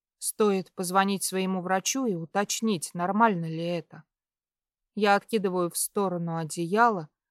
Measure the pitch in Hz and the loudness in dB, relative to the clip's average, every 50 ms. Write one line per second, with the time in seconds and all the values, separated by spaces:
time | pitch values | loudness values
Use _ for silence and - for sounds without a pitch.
0 | _ _ _ - - - - - 220 208 196 190 175 - _ - 185 175 180 190 | _ _ _ -10 -10 -8 -2 0 2 2 2 0 -2 -6 _ -8 -6 0 2 2
1 | 190 196 202 180 - - 185 190 190 185 190 185 175 180 190 190 - - - 269 | 2 2 0 -2 -2 -2 -2 -2 -2 -2 -2 -4 -2 0 -2 0 0 -2 -2 0
2 | 262 233 190 165 165 - - 196 202 - - - 226 220 208 160 - - - 175 | 0 -2 -2 -2 -4 -4 -2 -2 0 0 -2 -2 0 0 0 0 -2 -6 -6 -4
3 | 175 180 196 214 233 226 196 170 165 160 160 160 170 170 175 170 156 _ - 156 | -2 0 4 4 4 4 4 2 -2 -4 -6 -6 -4 -4 -4 -6 -6 _ -18 -20
4 | - _ _ _ _ _ _ _ _ _ _ _ _ _ _ _ _ _ - 202 | -20 _ _ _ _ _ _ _ _ _ _ _ _ _ _ _ _ _ -6 0
5 | 208 208 202 202 - - - 220 190 196 180 180 175 170 - - - - - 208 | 4 4 4 4 2 0 -2 0 0 0 0 0 0 0 -2 -4 -6 -4 -2 -2
6 | 202 185 175 175 170 170 165 165 160 151 - 175 170 165 190 214 240 240 214 180 | -2 -2 -2 -4 -4 -4 -4 -4 -4 -6 -6 -6 -4 -2 2 4 4 4 2 0
7 | 156 - _ _ _ _ | -6 -10 _ _ _ _